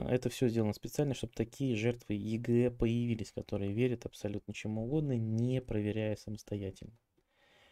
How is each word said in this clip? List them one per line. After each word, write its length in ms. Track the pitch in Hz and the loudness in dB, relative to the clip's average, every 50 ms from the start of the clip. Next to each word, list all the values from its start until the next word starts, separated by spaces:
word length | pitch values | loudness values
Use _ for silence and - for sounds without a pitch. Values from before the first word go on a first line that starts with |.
| - - | 0 2
это 200 | 117 131 - 123 | 2 2 2 0
всё 200 | - - 135 120 | 0 2 2 4
сделано 240 | 110 117 110 107 104 | 4 4 2 2 0
специально, 400 | - - 117 - - 151 143 123 | -2 -6 -8 -2 0 0 0 0
чтоб 200 | - - 113 - | -2 -4 -8 -2
такие 420 | - 113 113 - - 139 131 120 104 | -4 -4 -4 -2 -2 0 0 2 2
жертвы 360 | 110 120 120 120 - - 107 | 2 2 0 0 -2 -4 -4
егэ 540 | 104 104 107 113 117 120 120 117 120 123 123 | -2 -2 -2 -2 -2 0 4 4 4 4 4
появились, 600 | 120 120 120 113 117 120 120 120 117 110 101 - | 2 2 2 2 2 2 2 0 0 -2 -4 -6
которые 400 | - - - - - 101 101 101 | -8 -10 -8 -4 -4 -2 -2 0
верят 340 | 101 110 127 127 123 - - | 0 2 2 2 2 -2 -6
абсолютно 480 | - - - - 107 101 101 - - 104 | -10 -10 -6 -6 -4 -4 -4 -6 -8 -10
чему 300 | - - 107 107 110 110 | -6 -4 -4 -2 -2 -2
угодно, 300 | 120 143 160 151 139 131 117 | 0 0 0 0 0 0 0
не 440 | 113 110 110 113 120 127 127 131 | 0 0 0 2 2 2 0 0
проверяя 560 | 127 - 110 107 104 104 104 110 110 107 104 - | -2 -2 -2 0 0 0 0 0 0 -2 -2 -4
самостоятельно. 760 | - - 107 104 - - 104 101 101 92 - - - 107 113 _ _ _ _ _ _ _ _ _ _ _ _ _ - _ | -6 -10 -10 -10 -8 -6 -6 -4 -4 -6 -8 -10 -14 -16 -18 _ _ _ _ _ _ _ _ _ _ _ _ _ -20 _